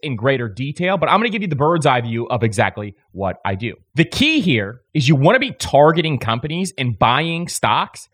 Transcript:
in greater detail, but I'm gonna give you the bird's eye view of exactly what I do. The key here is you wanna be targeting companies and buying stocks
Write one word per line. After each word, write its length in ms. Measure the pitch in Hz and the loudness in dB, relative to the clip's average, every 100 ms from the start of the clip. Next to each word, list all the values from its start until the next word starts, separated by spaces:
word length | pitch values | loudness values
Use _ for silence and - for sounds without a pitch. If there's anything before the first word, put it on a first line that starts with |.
in 100 | 151 | -8
greater 340 | 113 127 135 117 | -2 0 0 -2
detail, 500 | 98 139 - 180 190 | -6 -8 -4 -2 0
but 100 | 147 | 2
I'm 100 | 185 | 2
gonna 120 | 233 | 0
give 120 | 214 | -2
you 60 | 196 | -4
the 80 | 139 | 0
bird's 280 | 147 170 | 0 2
eye 160 | 143 127 | 2 2
view 280 | 117 113 117 | 0 -4 -4
of 160 | 123 | -2
exactly 500 | 113 104 101 107 104 - _ | 0 0 -2 -2 -12 -14 _
what 280 | 90 95 - | -6 -6 -4
I 120 | 101 95 | -4 -4
do. 180 | 113 - _ 139 | -6 -10 _ -2
The 80 | |
key 360 | 165 - 294 311 | 0 0 0 2
here 420 | 185 117 98 117 _ | 2 0 -2 -8 _
is 140 | 156 131 | -2 2
you 80 | 143 | 4
wanna 240 | 156 226 | 4 4
be 100 | 254 | 0
targeting 640 | - - 139 151 165 160 131 | -8 0 4 6 4 0 -2
companies 520 | 110 113 147 165 185 - | -2 -4 -4 -6 -6 -4
and 180 | 127 104 | -4 2
buying 520 | 117 127 165 165 170 | 2 2 0 -4 -8
stocks 600 | - 113 127 196 - - | -4 0 0 -2 -10 -20